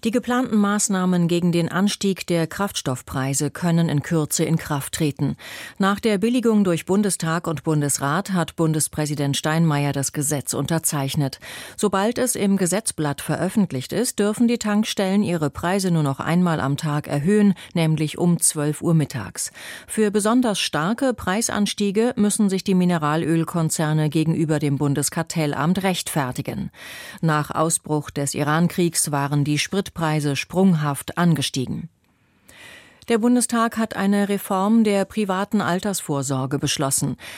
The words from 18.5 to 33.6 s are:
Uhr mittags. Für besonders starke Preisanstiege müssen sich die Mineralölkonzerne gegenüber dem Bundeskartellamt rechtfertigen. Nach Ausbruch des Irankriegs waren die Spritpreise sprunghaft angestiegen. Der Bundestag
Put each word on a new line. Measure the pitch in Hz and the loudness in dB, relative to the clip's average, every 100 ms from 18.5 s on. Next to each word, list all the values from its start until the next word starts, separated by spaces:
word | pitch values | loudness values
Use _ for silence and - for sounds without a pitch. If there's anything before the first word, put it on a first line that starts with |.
| 156 147 151 | 0 -2 0
Uhr | - | 2
mittags. | 165 143 135 95 - - - - - - | 2 2 -4 -10 -8 -10 -10 -16 -18 -10
Für | - 214 | 0 2
besonders | 202 208 240 247 196 | 2 2 4 2 0
starke | - 151 160 233 269 | -2 0 0 0 0
Preisanstiege | 247 - 190 233 - 202 - 202 196 233 | -2 -2 -2 0 0 -2 0 0 2 0
müssen | - 208 190 208 | 2 0 2 2
sich | 190 | 0
die | - | 2
Mineralölkonzerne | 185 180 175 151 156 151 165 160 175 160 - 156 156 151 | 2 4 2 2 0 2 0 0 0 -2 0 0 2 2
gegenüber | 160 160 160 160 151 | 2 0 0 0 0
dem | 147 143 | 0 0
Bundeskartellamt | 147 139 143 - 165 170 151 - 147 185 | 0 0 -2 -4 -4 -2 -2 0 0 0
rechtfertigen. | 190 175 - - 131 127 - - - - - - - - | 0 -2 -2 -2 -2 -4 -6 -6 -8 -10 -18 -16 -16 -4
Nach | 160 151 147 - | 0 2 0 0
Ausbruch | 160 165 - 151 147 | 0 0 -2 -2 -2
des | - 143 | -6 -4
Irankriegs | - 147 156 170 - 175 170 - | -2 0 2 2 2 0 0 -2
waren | 143 139 147 | -2 0 0
die | 143 147 | 2 0
Spritpreise | - 190 196 - 165 156 147 139 | 0 -2 -4 -4 0 0 0 -2
sprunghaft | - 175 190 165 151 139 - - | -4 2 4 4 2 -4 -6 0
angestiegen. | 175 151 135 123 123 - - _ _ _ _ _ _ - - - - _ - | 2 2 0 -2 -4 -6 -10 _ _ _ _ _ _ -20 -20 -20 -20 _ -2
Der | 233 | 2
Bundestag | 233 247 240 233 | 4 2 2 0